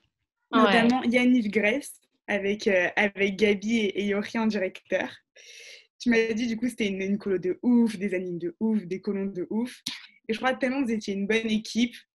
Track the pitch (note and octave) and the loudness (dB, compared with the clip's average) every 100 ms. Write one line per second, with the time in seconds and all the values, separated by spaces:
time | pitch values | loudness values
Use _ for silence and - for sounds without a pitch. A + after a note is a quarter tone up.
0 | _ _ _ _ _ A#3 A3 A3+ A#3 B3+ | _ _ _ _ _ 4 6 6 4 2
1 | A#3+ B3 B3 B3+ G#3 G3+ G3+ C4 - - | 2 4 6 4 4 2 2 0 -4 -16
2 | _ _ - G3+ G3 G#3 G#3+ F#3+ F3 - | _ _ -4 -2 -2 0 2 2 2 2
3 | G#3 F#3+ G3 F#3 G#3 G3+ G#3 A#3 G#3 - | 0 0 -2 2 2 2 0 0 0 -2
4 | G3+ G3 G#3 A#3 A3 G3+ F#3 - - F#3 | -2 -2 -4 -2 0 0 -4 -6 -6 -4
5 | D#3+ - _ _ - - - - _ _ | -4 -10 _ _ -20 -20 -20 -20 _ _
6 | B3 A3+ A3+ A3 A#3+ A3 B3 - G#3 F#3+ | 2 2 2 0 -2 -2 -4 -2 -4 -2
7 | F#3+ G3+ G3+ F#3 F3+ F3+ A#3+ A#3+ A#3 F3+ | -2 -2 0 -2 -2 -2 2 4 4 0
8 | G3 F#3 F#3 F3 F3 - A3 G#3+ F3+ F#3 | -4 -4 -4 -6 -8 -4 -2 -2 -4 -8
9 | G#3 G3 G3 F#3 F3 G#3+ B3 - - - | -6 -4 -4 -6 -6 -4 -6 -8 -10 -10
10 | - _ - A3 B3+ C4 B3+ C4+ B3 A3 | -16 _ -8 -2 -2 0 -2 -2 -2 -4
11 | G#3+ G3 G3 A3 A3+ G#3+ A3 A3 A#3+ - | -4 -4 -2 -2 0 -2 -2 -2 -2 -2
12 | - | -14